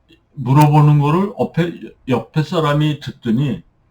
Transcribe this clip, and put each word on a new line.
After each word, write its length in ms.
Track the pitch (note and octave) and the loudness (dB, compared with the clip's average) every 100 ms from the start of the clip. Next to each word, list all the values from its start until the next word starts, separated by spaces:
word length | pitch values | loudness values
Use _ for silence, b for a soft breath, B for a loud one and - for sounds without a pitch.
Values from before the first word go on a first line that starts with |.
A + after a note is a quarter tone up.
| _ _ _ | _ _ _
물어보는 640 | - B2 C#3 D3+ D3+ D3 D3 | -10 0 4 4 4 4 4
거를 340 | C#3+ F3 G3+ - | 2 0 -2 -4
옆에, 400 | A#2+ - E3+ - - - - | -6 -4 -6 -6 -16 -14 -6
옆에 340 | A#2+ - D#3 | -6 -4 -4
사람이 580 | D3 E3+ D3+ D3 D3+ D3 | -4 -2 -2 0 0 -2
듣더니 640 | - - A#2+ A#2 C#3+ F2+ - _ _ | -8 -10 -4 -2 -2 -6 -12 _ _